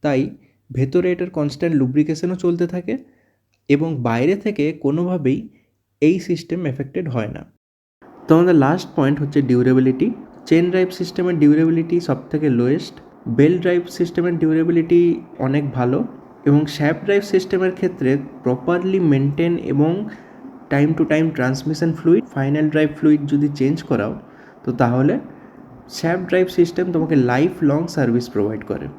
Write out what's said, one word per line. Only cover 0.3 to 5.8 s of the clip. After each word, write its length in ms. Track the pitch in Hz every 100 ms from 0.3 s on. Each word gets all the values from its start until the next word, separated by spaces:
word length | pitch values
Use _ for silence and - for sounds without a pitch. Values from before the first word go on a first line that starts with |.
| - _ _ _
ভেতরে 380 | 127 131 151 180
এটার 180 | 175 175
কনস্ট্যান্ট 460 | 160 147 139 170 156
লুব্রিকেশনও 600 | 131 139 151 156 180 180
চলতে 320 | 180 175 175
থাকে 300 | 180 180 262 - _ _ _ _ _ _
এবং 340 | 143 160 147
বাইরে 320 | 120 113 139 196
থেকে 360 | 214 202 147
কোনোভাবেই 760 | 160 139 151 175 185 135 135 113 _ _ _